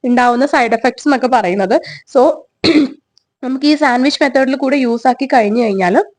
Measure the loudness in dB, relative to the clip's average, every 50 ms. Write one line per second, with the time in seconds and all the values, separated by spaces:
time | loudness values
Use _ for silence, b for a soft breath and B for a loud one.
0 | -2 0 0 2 2 2 2 2 0 0 0 0 0 0 -2 0 -2 -2 -4 -2
1 | -2 -2 -2 0 0 0 0 0 0 0 -2 -2 -2 0 0 -2 B B B B
2 | B _ 0 2 2 2 2 -2 -8 _ _ _ -2 2 2 2 2 0 -4 -14
3 | _ _ _ _ _ _ _ _ -8 -8 -6 -2 0 0 2 2 2 0 0 2
4 | 0 0 0 0 -2 0 0 0 0 0 -2 -2 -2 -2 0 0 0 -2 -2 0
5 | 0 -2 0 0 -2 0 2 2 2 2 0 0 0 0 0 0 0 0 2 0
6 | 0 -2 _